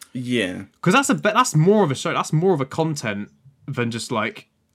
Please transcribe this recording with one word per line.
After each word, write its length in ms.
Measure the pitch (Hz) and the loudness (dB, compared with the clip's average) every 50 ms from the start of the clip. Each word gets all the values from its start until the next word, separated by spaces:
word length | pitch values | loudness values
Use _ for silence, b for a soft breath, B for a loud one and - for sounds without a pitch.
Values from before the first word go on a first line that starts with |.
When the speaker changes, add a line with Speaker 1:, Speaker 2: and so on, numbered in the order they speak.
| - _ | -20 _
Speaker 1:
Yeah. 520 | - 127 123 123 123 117 98 90 90 - 98 - _ - | -12 -10 -6 -4 -2 -2 -2 -2 -4 -10 -12 -14 _ -2
Speaker 2:
'Cause 100 | - 170 | 0 2
that's 160 | 208 269 277 - | 4 4 2 2
a 60 | 226 | -2
be-, 160 | 147 - 214 | 0 0 0
that's 260 | - 233 254 - - | 2 2 0 2 2
more 260 | 156 156 190 214 214 | 4 4 6 6 4
of 80 | 196 143 | 4 2
a 40 | 127 | 0
show, 180 | - - 170 | -2 -4 -4
that's 200 | 127 143 - - | -2 -2 -2 0
more 200 | 160 151 175 196 | 0 2 4 4
of 80 | 180 147 | 2 2
a 60 | 131 | 0
content 640 | - - 165 160 160 151 147 - 110 101 101 104 - _ _ _ - _ _ - | -4 -2 -2 -2 -2 -2 -4 -4 -6 -4 -6 -8 -10 _ _ _ -20 _ _ -12
than 240 | - 113 123 120 117 | -10 -4 -4 -4 -4
just, 220 | 113 113 - - | -4 -6 -8 -6
like, 360 | 120 110 107 117 - - - _ _ _ _ _ | -4 -4 -4 -4 -6 -10 -20 _ _ _ _ _